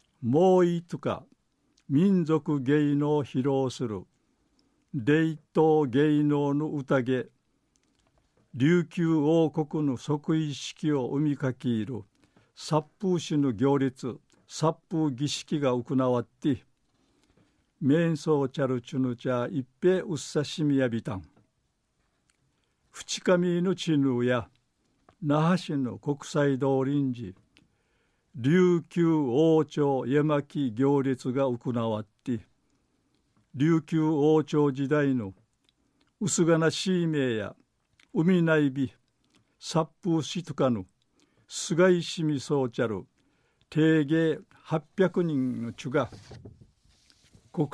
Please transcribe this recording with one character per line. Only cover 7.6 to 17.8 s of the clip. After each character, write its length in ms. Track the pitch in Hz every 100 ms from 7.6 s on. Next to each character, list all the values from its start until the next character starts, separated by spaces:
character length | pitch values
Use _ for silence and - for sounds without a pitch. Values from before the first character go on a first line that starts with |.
| _ _ _ _ _ _ _ _ _
琉 300 | - 143 175 170
球 280 | - 165
王 340 | 160 147 165 160
国 380 | 165 151 160 147
の 100 | 120
即 400 | - 147 - 160
位 160 | 151
式 380 | 135 - - 156
を 160 | 143 120
生 140 | 139
み 160 | 151 139
か 180 | 135
き 280 | 120 127 113
い 40 | 104
る、 160 | 113 - _ _ _ _ -
殺 320 | - 156 - _
風 200 | 190 175
市 180 | - 151
の 140 | 139
行 260 | 101 135 139
列、 400 | 135 - 127 - _ _ _
殺 280 | - 156 160 _
風 220 | 160 156
儀 160 | 123 143
式 320 | - - 160
が 100 | 135
行 240 | 123 120
わ 280 | 131 127 123
っ 20 |
て、 400 | 113 _ 156 117 - _ _ _ _ _ _ _ _ _ _ _